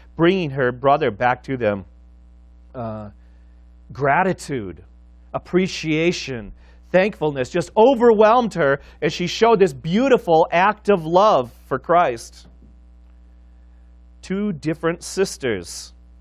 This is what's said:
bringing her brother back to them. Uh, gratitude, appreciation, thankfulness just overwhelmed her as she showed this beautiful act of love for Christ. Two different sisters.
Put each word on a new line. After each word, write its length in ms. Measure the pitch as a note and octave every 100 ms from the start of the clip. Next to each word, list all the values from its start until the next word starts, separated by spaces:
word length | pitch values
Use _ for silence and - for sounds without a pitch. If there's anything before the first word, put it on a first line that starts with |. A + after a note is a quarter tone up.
| - -
bringing 360 | E3+ F#3+ D3+
her 200 | C#3 B2
brother 400 | B2 C#3 D3+ C3+
back 320 | G2 B2 B2+
to 140 | - C3
them. 260 | G#2+ G2+ F2 - - - - - - - -
Uh, 360 | B2+ A2+ G#2+ G#2 - - - - - - - -
gratitude, 880 | A#2+ C#3 D#3 F#3 E3+ - C3 G2 E2 - - - - -
appreciation, 1200 | C3 - F3+ F#3+ - D#3 D#3 E3+ F3 - A#2+ G2 - - - -
thankfulness 580 | F3+ G#3 - D3+ C#3 B2
just 220 | F3 E3 G#3+
overwhelmed 800 | B3 A#3 A#3+ G#3 G#3+ B3 A3
her 260 | E3+ C#3 C#3 - -
as 100 | D3
she 160 | - F3
showed 320 | - A3+ G#3
this 140 | F#3
beautiful 760 | C3 D#3 G3+ C4+ A#3+ F3 D#3+ E3
act 380 | E3+ G3 - G3+
of 160 | G3 D#3
love 460 | F3+ G#3+ D#3 A#2 - -
for 120 | C3
Christ. 680 | - E3+ D#3 A#2 - - - - - _ _ _ _ - - _ - - - - - - - -
Two 320 | - F#3+ G#3
different 500 | D3+ D#3 D#3+ E3 E3+
sisters. 880 | - F#3+ F#3+ - B2+ G2 F2 - - - - -